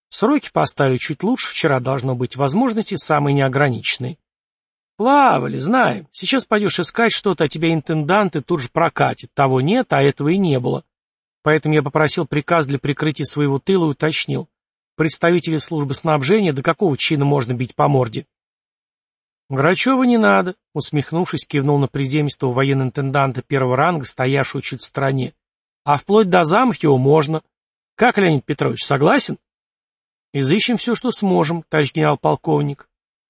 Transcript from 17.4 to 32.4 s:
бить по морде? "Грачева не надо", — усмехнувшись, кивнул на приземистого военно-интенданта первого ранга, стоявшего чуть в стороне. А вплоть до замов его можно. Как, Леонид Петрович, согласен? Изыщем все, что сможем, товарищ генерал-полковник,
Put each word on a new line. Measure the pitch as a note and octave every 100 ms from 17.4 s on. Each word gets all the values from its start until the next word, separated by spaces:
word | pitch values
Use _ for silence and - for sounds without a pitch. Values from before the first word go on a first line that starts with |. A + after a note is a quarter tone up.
| A#2
бить | B2 B2+ -
по | C#3+
морде? | C#3 B2 A#2+ - _ _ _ _ _ _ _ _ _ _ _ -
"Грачева | C3+ D3 F#3+ B3+ C4
не | B3+ A#3
надо", — | G#3 G3 F3+ F3+ _
усмехнувшись, | D3+ - D3+ - D#3+ F3+ -
кивнул | - D3 C#3 C#3+
на | C#3
приземистого | C#3 C3+ D3 D3 - C3
военно-интенданта | B2 C#3 C3+ C3 - C3+ C#3+ C3+ B2+
первого | - C#3 B2+ B2+
ранга, | D#3+ E3+
стоявшего | B2 - C3 C#3 C3 C#3
чуть | - C3
в |
стороне. | - - C3+ C3+ B2+ _ _ _ _ _
А | - C#3+
вплоть | - G#3 G3
до | F3+
замов | D#3 G3 B3+ F#3+
его | D3+ C3+
можно. | C3+ D#3 D3 D#3 - _ _ _ _ -
Как, | A#3+ G#3
Леонид | F#3 D3
Петрович, | - D3 C#3 A#2+
согласен? | - C3+ D3+ C4+ - G3 _ _ _ _ _ _ _ _ _
Изыщем | C#3 C3+ G3+ A3+ A#3
все, | -
что | A3 B3+
сможем, | - G3 F3+ D#3 E3+ -
товарищ | D#3 C#3
генерал-полковник, | D#3+ D3+ C#3+ D#3 D3+